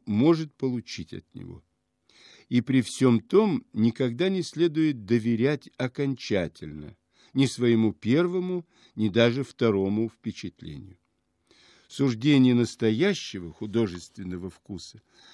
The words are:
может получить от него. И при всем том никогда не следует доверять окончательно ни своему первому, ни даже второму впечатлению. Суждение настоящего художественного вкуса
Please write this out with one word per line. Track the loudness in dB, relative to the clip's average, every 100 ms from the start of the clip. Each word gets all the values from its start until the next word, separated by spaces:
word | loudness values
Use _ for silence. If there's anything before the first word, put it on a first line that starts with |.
может | -2 2 4 4 0
получить | _ -6 -6 -8 -14 -12
от | -14 -16
него. | -18 -16 -18 _ _ _ _ _ _ _ _ _
И | -2
при | 2 0
всем | 0 2 4 4
том | 4 2 4 0 -4
никогда | 0 0 2 -4 -2 -2
не | -2
следует | -4 -2 -2 0 -2 -2 0
доверять | 0 2 0 0 -2 -6 -8
окончательно | -8 -4 -4 -4 -2 -2 -2 -8 -14 -14 -16 -20 _ _ _
ни | 0 0
своему | 2 2 4 2
первому, | 0 0 2 2 -2 -4 -6 -8 _ _
ни | -4 0
даже | 4 4 2
второму | -6 0 0 2 0 -2 -4
впечатлению. | -6 -12 -10 -14 -14 -16 -16 -18 -20 _ _ _ _ _ _ _ _ _
Суждение | -2 -2 0 4 6 6
настоящего | 4 2 0 0 2 0 -2 -8 -12 -12
художественного | -12 -4 -2 -2 -4 -14 -14 -10 -10 -10
вкуса | -14 -16 -16 -16 -20 _ _ _